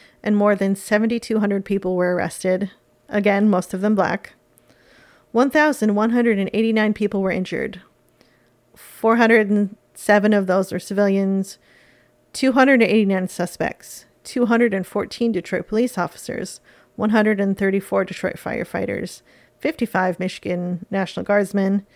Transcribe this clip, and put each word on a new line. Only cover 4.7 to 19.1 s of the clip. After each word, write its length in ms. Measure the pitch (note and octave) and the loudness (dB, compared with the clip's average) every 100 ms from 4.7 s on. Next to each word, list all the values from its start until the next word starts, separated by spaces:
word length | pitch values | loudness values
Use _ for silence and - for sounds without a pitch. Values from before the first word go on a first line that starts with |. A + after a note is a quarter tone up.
| _ _ _ _ _ _ | _ _ _ _ _ _
One 200 | A3+ C4+ | 0 2
thousand 420 | D4+ D4+ - G#3+ | 4 2 2 0
one 160 | G3+ A3+ | 2 2
hundred 300 | A#3+ A#3 G3 | 2 2 0
and 100 | F#3+ | 0
eighty-nine 440 | G#3+ A3+ A3 G#3+ G#3 | 0 0 2 0 0
people 260 | G3+ G3 | -2 0
were 100 | F#3+ | -2
injured. 500 | F3 F#3 - - F#3 - _ _ _ _ _ _ _ _ - | -2 -4 -4 -6 -10 -20 _ _ _ _ _ _ _ _ -20
Four 420 | - - A3+ A#3 | -20 -2 2 4
hundred 320 | A3+ A#3 G3+ | 4 4 4
and 260 | G#3 G3+ - _ | 2 0 -6 _
seven 400 | - - G#3 G#3+ | -6 2 4 4
of 140 | G#3 F#3 | 2 2
those 240 | F#3 F#3+ | 0 0
were 80 | E3+ | -6
civilians, 800 | - G3 G3+ G3 G3 G3 F#3+ - _ _ _ _ _ _ _ | -4 0 2 2 0 -2 -4 -10 _ _ _ _ _ _ _
two 200 | - C4 | -2 2
hundred 280 | B3+ C4+ B3+ | 4 6 6
and 80 | G3 | 4
eighty-nine 380 | A3 G3 F#3+ F#3 | 4 2 0 -4
suspects, 760 | - E3+ - E3+ - - - - _ | -6 -6 -4 -6 -6 -16 -20 -20 _
two 240 | - B3+ A3+ | -8 -2 2
hundred 260 | A#3 A#3+ | 2 2
and 140 | G3 F#3 | 0 -4
fourteen 440 | G3+ - - A#3 | -6 -6 -4 -2
Detroit 360 | F3+ - F3+ - | -2 -4 -8 -4
police 300 | G#3+ B3 G3 | -2 -2 -2
officers, 640 | E3+ - - - F#3 - _ _ _ - | -6 -8 -12 -10 -10 -14 _ _ _ -4
one 140 | G#3+ | 0
hundred 320 | A3 G#3+ G3+ | 2 2 0
and 160 | G3 G3 | 0 0
thirty-four 480 | G3 G3 - G3 F#3+ | 0 -2 -2 -2 -2
Detroit 320 | - F#3 - | -4 -8 -6
firefighters, 840 | - - F3+ - F#3 G2 F#3 | -8 -6 -6 -6 -6 -6 -8